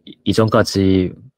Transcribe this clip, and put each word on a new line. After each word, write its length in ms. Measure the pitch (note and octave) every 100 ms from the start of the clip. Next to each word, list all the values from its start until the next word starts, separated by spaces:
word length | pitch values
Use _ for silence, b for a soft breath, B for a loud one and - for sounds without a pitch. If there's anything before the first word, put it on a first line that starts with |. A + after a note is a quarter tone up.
| -
이-, 100 | -
이전까지 880 | - G2+ A2 A2 - G2 F#2+ F#2+ F2+ - A#2+